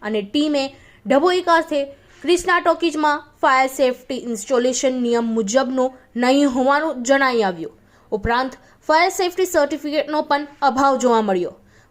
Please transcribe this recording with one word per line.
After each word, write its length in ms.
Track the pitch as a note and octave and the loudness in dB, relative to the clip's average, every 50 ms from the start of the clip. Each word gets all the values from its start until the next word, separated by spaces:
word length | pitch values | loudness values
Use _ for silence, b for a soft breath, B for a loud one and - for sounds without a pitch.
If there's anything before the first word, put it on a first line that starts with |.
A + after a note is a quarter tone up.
અને 200 | - G#3 A3 G#3 | -8 -4 -4 -4
ટીમે 540 | G3 G3+ - D4 D4+ D4+ D4 C#4 C4+ C#4 B B B B B B B | -4 -2 -2 -2 0 0 -2 -2 -4 -4 B B B B B B B
ડભોઈ 360 | G3+ B3+ C#4 E4 F#4 F4+ F4+ | 0 0 2 2 2 0 0
ખાતે 440 | F4+ E4+ E4+ E4 E4 - D#4 C#4 C#4 C#4 B B B B B B | 2 2 2 2 2 0 -4 -4 -4 -4 B B B B B B
ક્રિષ્ના 380 | B D4 F4+ F4 - F#4 F4 F4 | B 0 0 0 2 0 0 2
ટોકીઝમાં 640 | E4+ E4+ E4 E4 F4 E4 D4 D#4 D4+ D4+ D4 D4+ - - _ - | 2 2 0 2 0 -2 -2 0 0 0 0 -2 -6 -14 _ -2
ફાયર 260 | E4 D4 C4 C4 C4+ | 2 2 4 4 2
સેફટી 480 | C4+ C4+ - C4+ B3 B3 - - - B3+ | 0 0 0 0 0 0 -4 -10 -10 -10
ઇન્સ્ટોલેશન 840 | - - A#3+ A3+ G3+ - - C4 B3 B3 C4 B3 - C#4+ B3+ B3+ B3+ | -8 -6 -8 -8 -8 -4 -2 0 0 2 0 -2 0 -2 -2 0 0
નિયમ 220 | A#3+ A#3 A#3 A#3 A#3 | -2 0 0 0 0
મુજબનું 680 | A3+ A3 A3+ G#3+ G3 A#3 C4 C4+ B3+ C4 B3+ B3+ C4 B3+ B B B B | 0 -2 -2 -2 0 0 0 0 0 -2 -2 -2 -2 -4 B B B B
નહીં 340 | A#3 B3 B3+ C#4 C#4+ C#4+ C#4 | -2 2 2 4 4 4 2
હોવાનું 540 | A#3+ C4 B3+ C#4 C#4+ D4+ D#4 D#4+ C4 B3+ A#3 | 2 0 2 2 2 2 0 -2 -6 -6 0
જણાઈ 380 | C4+ C4+ C4+ C4+ C4 B3 A3+ | 0 2 2 2 0 0 0
આવ્યું. 360 | G3+ F#3+ F3 E3 D#3+ - - b b b b b b b | 0 0 -2 -6 -10 -14 -14 b b b b b b b
ઉપરાંત 400 | G#3 G#3 G3+ A3+ A#3 B3+ C4 B3+ - b b b b b - | -8 -6 -4 -2 -2 -2 -2 -4 -8 b b b b b -2
ફાયર 220 | - D#4 D#4+ F4 F#4+ | 2 2 4 4 2
સેફટી 360 | F#4+ - F#4 F4 F4+ F#4 F#4 | 0 -2 -2 -2 0 -2 -2
સર્ટિફિકેટનો 760 | F4+ - D#4 C#4+ C#4+ D#4 C#4 C#4+ D4 D4 D4+ D4 D4 D4+ D4+ | 0 2 0 0 0 -2 -6 -6 -4 -2 -2 -2 -2 -4 -4
પણ 260 | D4+ - C#4+ C#4+ D4 C#4+ - - | -2 0 -2 -2 -2 -8 -8 -2
અભાવ 360 | C#4+ C4 A3+ C4+ C#4 C#4 C4 | 0 0 2 2 2 2 2
જોવા 240 | B3+ B3 B3 A#3 A3 | 2 2 2 2 2
મળ્યો. 320 | A3 G3+ F#3+ F3+ F3 - - - b b b b b b | 2 0 0 -2 -2 -6 -8 -14 b b b b b b